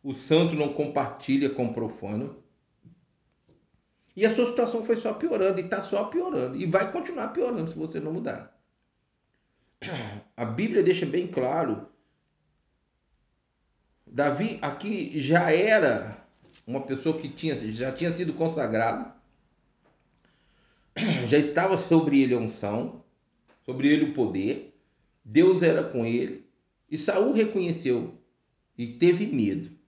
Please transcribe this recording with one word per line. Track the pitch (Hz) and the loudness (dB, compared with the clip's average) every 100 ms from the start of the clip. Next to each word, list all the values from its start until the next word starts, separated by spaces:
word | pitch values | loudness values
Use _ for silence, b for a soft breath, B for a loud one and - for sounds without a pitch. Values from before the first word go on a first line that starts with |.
O | 135 | -10
santo | 131 - 160 165 - | -10 2 4 4 0
não | 147 | -2
compartilha | - 147 139 127 - - 135 139 | -2 -2 -2 -2 -6 0 2 2
com | - 120 | 0 -4
o | |
profano. | 117 110 - 101 107 139 - _ _ _ _ - _ _ _ _ _ _ _ _ _ _ _ _ - | -2 -6 -8 -6 -6 -6 -12 _ _ _ _ -20 _ _ _ _ _ _ _ _ _ _ _ _ 0
E | 214 | 2
a | |
sua | 220 240 | 4 2
situação | - 233 226 220 | 2 0 -2 0
foi | 226 | 0
só | 220 | 0
piorando, | 214 320 214 190 185 | -2 -2 2 2 0
e | 170 | -2
tá | 196 | -6
só | 196 196 214 | -2 -2 -2
piorando, | 330 359 302 127 135 | -2 -2 -2 -4 -4
e | 170 | 0
vai | 190 214 | 2 0
continuar | 349 349 320 240 | -4 -8 -8 -6
piorando | 330 247 226 160 | -4 -2 -2 -6
se | 156 | -8
você | 160 165 | -8 -8
não | 151 | -6
mudar. | 170 - - - _ _ _ _ _ _ _ _ _ _ _ _ _ | -6 -8 -10 -14 _ _ _ _ _ _ _ _ _ _ _ _ _
<clears throat> | - 147 107 104 _ - | -10 -10 -10 -12 _ -10
A | 117 | -6
Bíblia | 113 226 220 | -2 0 2
deixa | 180 180 143 | 2 2 0
bem | 165 175 | -2 -2
claro: | - 127 156 147 104 - _ _ _ _ _ _ _ _ _ _ _ _ _ _ _ _ _ _ _ _ _ - | -2 -2 0 -2 -4 -8 _ _ _ _ _ _ _ _ _ _ _ _ _ _ _ _ _ _ _ _ _ -10
Davi | 123 147 151 226 - | 0 0 2 -2 -2
aqui | 143 139 202 202 147 156 | -6 -6 -6 -4 -4 -4
já | 131 170 170 | 2 4 4
era | 160 214 220 165 202 113 110 _ _ _ _ - | 4 6 4 4 2 -4 -12 _ _ _ _ -8
uma | 131 | -8
pessoa | 131 131 160 156 | -4 -4 -2 -2
que | 160 | -6
tinha, | - 165 123 110 | -6 -4 -4 -6
já | 110 131 | -4 -6
tinha | 135 165 165 | -2 -4 -2
sido | 175 | -4
consagrado, | 143 165 156 117 110 113 110 - - _ _ _ _ _ _ _ _ _ _ _ _ _ _ _ _ _ - | -2 -2 0 0 2 0 -2 -8 -16 _ _ _ _ _ _ _ _ _ _ _ _ _ _ _ _ _ -4
<clears throat> | 220 165 120 | 0 0 4
já | 143 | 4
estava | 147 165 190 180 | 4 0 2 0
sobre | - 165 147 139 | 4 4 6 4
ele | 131 | 4
a | 120 | 2
unção, | 110 - 101 107 127 - _ _ _ _ _ _ - | -2 -6 -4 -4 -6 -10 _ _ _ _ _ _ -10
sobre | 131 139 | 0 4
ele | 147 147 | 4 4
o | |
poder, | - 107 90 104 147 - _ _ _ _ _ | 0 0 0 -2 -4 -8 _ _ _ _ _
Deus | 110 127 180 180 | 2 6 6 6
era | 170 - | 4 4
com | - 127 113 | 0 -2 0
ele, | 120 - - - _ _ _ _ | 0 -2 -6 -16 _ _ _ _
e | 156 | -4
Saul | - 190 240 | 0 2 2
reconheceu | 226 214 196 170 165 131 120 - - _ _ _ _ _ - | 4 2 0 -2 -2 0 0 -2 -12 _ _ _ _ _ -10
e | 117 | -10
teve | - 175 175 208 | 4 4 4 2
medo. | 127 98 90 - - | 2 0 0 -8 -16